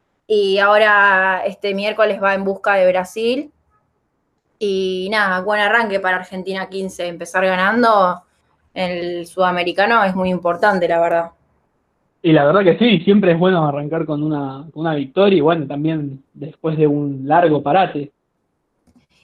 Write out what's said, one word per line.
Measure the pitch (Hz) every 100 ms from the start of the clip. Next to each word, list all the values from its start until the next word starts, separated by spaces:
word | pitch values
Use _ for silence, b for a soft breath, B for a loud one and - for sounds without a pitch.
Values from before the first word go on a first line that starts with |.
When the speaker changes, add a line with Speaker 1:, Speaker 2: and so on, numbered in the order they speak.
| _ _ -
Speaker 1:
Y | 214 196 196
ahora | 202 208 220 208 202 190 190 185 196
este | 190 202 196
miércoles | 202 214 214 196
va | 196
en | 196
busca | 196 196 214
de | 196 185
Brasil. | 185 185 226 226 262 302 _ _ _ _ _ _ _ _ _ _ -
Y | 202 190 190 185 185
nada, | 214 202 185
buen | 190 208
arranque | 208 233 220 196
para | 185 185
Argentina | 185 185 185 190 185
quince, | 190 190 180 175
empezar | 170 170 185 190
ganando | 185 190 226 233 214 180 175 _ _ _ _ _
el | - 180 175 175 175 170
Sudamericano | - 180 175 175 180 208 233
es | 190 185
muy | 185
importante, | 180 175 170 214 190 170
la | 170
verdad. | 170 170 170 _ _ _ _ _ _ _ _ _
Speaker 2:
Y | 170
la | 156
verdad | 143 185
que | 196 196
sí, | 233 185 185
siempre | 202 185
es | 165
bueno | 185 180 151
arrancar | 143 147 165 156
con | 147
una, | 151 147 139 135 160
con | 151
una | 165
victoria | 151 135 - 202 190
y |
bueno, | 147 170 135
también | 143 156 160 143 135 _
después | 147 139 - 160 156
de | 151
un | 147 147 139 135
largo | 160 175 147
parate. | 143 180 175 147 143 _ _ _ _ _ _ _ _ _ _ _